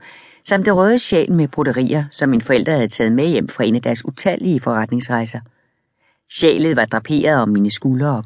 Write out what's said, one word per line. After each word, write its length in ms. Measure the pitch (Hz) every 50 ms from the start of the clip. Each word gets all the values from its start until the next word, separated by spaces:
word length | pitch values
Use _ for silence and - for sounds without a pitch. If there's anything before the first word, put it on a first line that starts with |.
| - - - - - - - _ -
samt 220 | - 202 196 190
det 100 | 208 202
røde 220 | 190 190 208 233 247
sjal 340 | - - 208 170 151 - 180
med 160 | 165 151 139
broderier, 560 | - - 147 139 120 123 131 123 - 151 147 143
som 180 | - - 143 139
mine 140 | 131 113 110
forældre 300 | - 135 120 98 - 160
havde 160 | 143 117 110
taget 240 | - - 120 110 113
med 140 | 127 147
hjem 220 | 170 165 113 82 -
fra 160 | - - 123
en 100 | 107 110
af 80 | 120 -
deres 220 | 127 120 - -
utallige 560 | - 135 - - 196 175 - - 185 165 131
forretningsrejser. 800 | 127 131 117 110 110 113 123 123 123 - 123 117 113 113 - 113 113 - _ _ _ _ _ _ _ _ _ _ _ _ _ _ _ -
Sjalet 460 | - - 160 160 123 82 - 160 156
var 80 | 123 113
draperet 580 | 110 - 113 110 - 151 147 - 151 151 135 117
om 60 | 104
mine 220 | 104 101 101 104
skuldre 460 | 101 - - 139 131 127 143 147 139
og 80 | 110 110